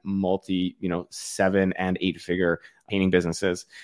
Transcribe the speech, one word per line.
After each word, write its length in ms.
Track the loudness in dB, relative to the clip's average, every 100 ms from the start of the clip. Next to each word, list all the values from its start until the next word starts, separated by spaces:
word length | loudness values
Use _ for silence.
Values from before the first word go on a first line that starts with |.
multi, 720 | -4 -2 0 0 -2 -2 -2 -4
you 80 | -4
know, 180 | -4 -6
seven 640 | -12 -8 0 2 4 2 0
and 200 | -2 0
eight 180 | -2 -2
figure 400 | -2 0 0 0 -4 _ -6
painting 220 | 0 4
businesses. 540 | 4 2 0 -2 -2 -6 -20